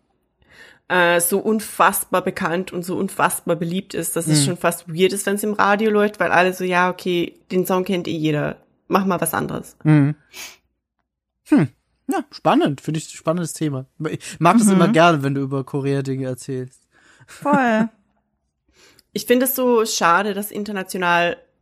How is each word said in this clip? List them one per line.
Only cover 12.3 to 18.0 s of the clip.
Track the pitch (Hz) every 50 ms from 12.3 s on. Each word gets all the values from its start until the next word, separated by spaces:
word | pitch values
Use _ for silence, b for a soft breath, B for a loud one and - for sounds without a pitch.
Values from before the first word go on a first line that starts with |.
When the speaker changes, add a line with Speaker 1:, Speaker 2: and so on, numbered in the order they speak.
Speaker 2:
spannend. | - - - 156 202 285 359 165 139 -
Finde | - - 156 160
ich | - -
ein | -
spannendes | - - 160 160 180 170 156 -
Thema. | - 160 151 139 131 135 - _ - 151 156
Ich | - B B B B -
mag | 160 170 190 240
das | - 208
Speaker 3:
Mhm. | 190
Speaker 2:
immer | 185 170 196
gerne, | 226 160 165 175 165 143 135
wenn | 139 139
du | 139
über | 139 135 139 135 131
Korea | - - 143 135 139 139 139 135
Dinge | 135 131 135 135
erzählst. | 131 127 - - - 135 127 127 131 - _ _ b b b b b b b b
Speaker 3:
Voll. | - - - - 285 294 277 262 240 220 214 226 226 -
Speaker 1:
<laughs> | _